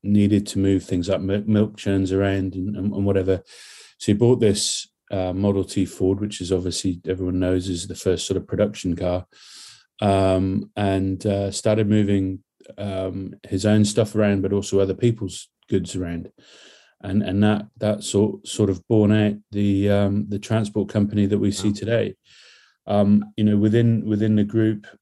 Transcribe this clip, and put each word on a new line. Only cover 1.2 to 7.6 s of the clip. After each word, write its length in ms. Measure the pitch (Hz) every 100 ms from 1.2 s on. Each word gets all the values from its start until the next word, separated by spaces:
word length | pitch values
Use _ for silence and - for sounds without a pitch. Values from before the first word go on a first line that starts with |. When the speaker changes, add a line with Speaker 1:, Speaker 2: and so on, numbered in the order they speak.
Speaker 1:
mi-, 200 | 95 101 107
milk 320 | 107 104 -
churns 340 | - 98 95
around 420 | 95 98 98 95
and, 220 | 92 92 104
and, 160 | 98
and 140 | 101 98
whatever. 360 | 98 95 95 - - - - - _
So 160 | -
he 0 |
bought 260 | 104 120 123
this, 480 | 110 101 - - - _ _
uh, 220 | 98 92
Model 320 | 92 101 98
T 220 | 92 - 92
Ford, 340 | - 92 98
which 220 | 104 -
is 100 | 87
obviously 480 | 92 90 87 98 87 -
everyone 300 | 92 92 90
knows 320 | 90 92